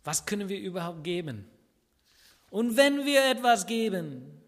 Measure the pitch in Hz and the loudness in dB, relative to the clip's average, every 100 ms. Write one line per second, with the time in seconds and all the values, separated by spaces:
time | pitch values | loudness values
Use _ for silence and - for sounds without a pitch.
0 | 147 151 - 208 196 196 196 180 170 170 | -4 -6 -4 -6 -4 -6 -6 -6 -8 -8
1 | 156 175 160 110 92 _ _ _ _ _ | -6 -6 -6 -10 -14 _ _ _ _ _
2 | _ _ _ _ _ 196 240 226 277 285 | _ _ _ _ _ -2 2 4 4 4
3 | 277 277 269 240 247 226 180 226 226 190 | 4 4 4 2 4 2 2 0 0 -2
4 | 160 127 135 - | -6 -10 -16 -20